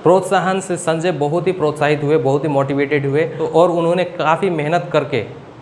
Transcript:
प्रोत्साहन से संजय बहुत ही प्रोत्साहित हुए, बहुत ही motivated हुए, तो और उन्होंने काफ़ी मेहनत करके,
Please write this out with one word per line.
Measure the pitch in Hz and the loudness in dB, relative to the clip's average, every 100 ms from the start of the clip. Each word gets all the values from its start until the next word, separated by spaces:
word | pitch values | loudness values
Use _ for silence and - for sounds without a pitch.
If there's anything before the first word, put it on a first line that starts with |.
प्रोत्साहन | 156 185 180 190 185 190 | 4 4 4 0 0 -2
से | 180 175 | -4 -4
संजय | 165 165 180 | -2 0 -2
बहुत | 147 147 170 185 | -2 -2 0 -2
ही | |
प्रोत्साहित | 180 151 147 147 147 | 0 -2 0 0 0
हुए, | 143 156 | 2 2
बहुत | 131 143 | 2 0
ही | 156 | 0
motivated | 139 139 139 143 147 139 | 0 0 0 0 0 0
हुए, | 143 | 0
तो | 165 - 156 | -2 -4 0
और | 160 180 | 4 4
उन्होंने | 170 165 180 | 2 0 0
काफ़ी | 175 - 151 165 190 | -2 -2 0 0 0
मेहनत | 160 147 170 170 | -2 0 -2 0
करके, | 151 139 127 98 - - - | -2 0 -4 -4 -12 -18 -18